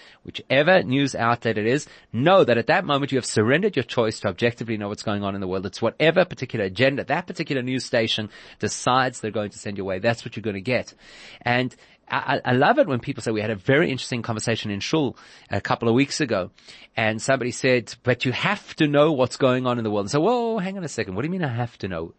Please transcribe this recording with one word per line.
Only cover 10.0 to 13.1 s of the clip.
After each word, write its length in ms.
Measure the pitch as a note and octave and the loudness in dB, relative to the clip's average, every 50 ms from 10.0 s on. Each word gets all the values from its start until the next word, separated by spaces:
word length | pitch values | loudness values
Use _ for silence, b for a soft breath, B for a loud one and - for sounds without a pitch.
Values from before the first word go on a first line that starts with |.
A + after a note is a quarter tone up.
| G2 A#2 A#2 - - | 0 0 0 -2 -6
what 100 | - - | -12 -10
you're 80 | A#2 G2+ | -8 -6
gonna 160 | A2+ G2 G2 | -6 -6 -6
get. 340 | F#2 B2 B2 G#2+ F2+ - - B B B B B B B B B B | -4 -2 -2 -2 -2 -6 -16 B B B B B B B B B B
And 300 | B2 A#2+ B2 B2+ B2+ - b b b b b _ - | 0 0 0 0 -2 -6 b b b b b _ -6
I, 320 | - C3+ - - - A#2+ - | -6 -4 -2 -2 -2 -2 0
I, 60 | B2+ | 0
I 20 | B2 | 2
love 220 | B2+ C#3 F#3 A#3+ | 4 4 4 4
it 100 | D4+ C4+ | 4 2
when 120 | F3 C3 A#2 | 2 0 -4
people 240 | - - | -4 -6